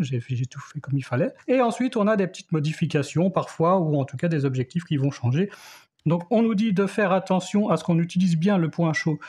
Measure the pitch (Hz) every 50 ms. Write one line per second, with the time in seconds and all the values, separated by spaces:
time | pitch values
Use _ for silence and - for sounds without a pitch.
0 | 165 123 131 120 - - 127 117 131 - - 143 - - - 147 - 135 131 139
1 | 123 - 127 123 180 262 - - - - 254 262 247 233 - - 247 254 - 233
2 | 202 208 220 196 190 175 - - - - 160 156 143 156 156 - 170 139 - 147
3 | 139 - - 151 170 190 180 165 143 - - - 160 170 190 196 165 156 147 143
4 | 131 - - 127 - 175 165 147 135 139 127 127 123 - - 175 - - 160 135
5 | 139 143 139 - - 117 127 160 196 202 - - - - - - - _ _ _
6 | - 151 170 175 175 - 233 220 233 226 226 190 226 226 185 180 196 190 - 220
7 | 208 180 185 190 185 - 185 180 180 - - 208 214 - 170 160 - - 170 165
8 | 170 170 - 180 190 180 170 156 165 208 208 185 165 151 - - 170 160 147 -
9 | - 160 151 151 -